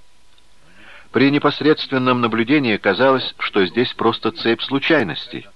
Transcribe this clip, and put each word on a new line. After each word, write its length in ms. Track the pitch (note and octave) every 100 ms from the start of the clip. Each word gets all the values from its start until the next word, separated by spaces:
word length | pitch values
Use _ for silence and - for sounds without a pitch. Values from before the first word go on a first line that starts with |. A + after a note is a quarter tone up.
| - - - - - - - - - - -
При 180 | A#2+ C#3
непосредственном 880 | C#3+ D3 - C#3+ D3+ - C3 B2+ B2
наблюдении 560 | A#2 A2+ A#2 D3+ B2 G2+
казалось, 580 | G#2 F#2+ C3+ C3 - -
что 260 | - G#2
здесь 300 | F#2 A#2 B2
просто 380 | - A2+ A2 A2
цепь 280 | - A#2 A2+
случайностей, 840 | - C#3 - D#3 F#2 - - - -